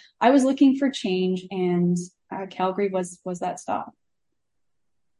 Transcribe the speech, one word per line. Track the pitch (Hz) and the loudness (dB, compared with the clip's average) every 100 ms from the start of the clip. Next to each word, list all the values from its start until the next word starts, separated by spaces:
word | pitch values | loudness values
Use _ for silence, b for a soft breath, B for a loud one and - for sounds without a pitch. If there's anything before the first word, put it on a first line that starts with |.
| B - | B 0
I | 226 | 4
was | 277 | 6
looking | 262 269 277 269 | 4 4 4 4
for | 277 | 0
change, | - 190 185 185 185 185 | -2 -2 0 0 -2 -4
and, | 190 180 175 175 175 175 _ - | -2 0 2 2 0 -4 _ -14
uh, | 196 190 | -12 -10
Calgary | - 185 190 202 | -4 -4 -2 -2
was, | 185 180 - | -2 -6 -10
was | 185 180 | -10 -8
that | 240 240 | -6 -8
stop. | - - - - _ _ _ _ _ _ _ _ _ _ _ | -8 -8 -8 -18 _ _ _ _ _ _ _ _ _ _ _